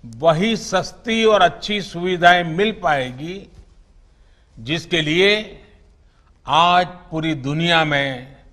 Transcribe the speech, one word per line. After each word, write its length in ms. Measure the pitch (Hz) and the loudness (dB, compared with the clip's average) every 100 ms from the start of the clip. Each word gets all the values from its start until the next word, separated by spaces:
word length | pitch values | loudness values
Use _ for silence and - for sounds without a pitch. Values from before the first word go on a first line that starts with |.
| 117 | -18
वही 500 | 113 160 156 214 220 | 0 2 2 0 -2
सस्ती 680 | - 185 - - 240 226 | -2 -4 -4 -10 -4 2
और 180 | 220 208 | 4 6
अच्छी 380 | 175 - - 208 | 4 2 -6 -6
सुविधाएं 600 | 175 170 180 180 175 180 | -6 -6 -4 4 4 4
मिल 280 | 170 160 214 | 0 -2 -2
पाएगी, 760 | 214 170 143 127 127 160 196 - - - - _ _ _ _ _ _ _ - | -2 -2 -2 -4 -10 -14 -14 -18 -20 -20 -20 _ _ _ _ _ _ _ -16
जिसके 420 | 113 165 165 170 | -8 -8 -2 -2
लिए 640 | 151 165 196 214 214 - - _ _ _ _ _ _ _ - | 0 2 2 0 -4 -20 -20 _ _ _ _ _ _ _ 0
आज 400 | 151 175 175 175 | 2 4 2 0
पूरी 480 | - - 160 160 | -8 -10 -6 -4
दुनिया 500 | 151 131 151 170 165 | -4 -4 -2 2 2
में 520 | 151 143 139 127 131 - - | 2 0 -2 -6 -14 -20 -20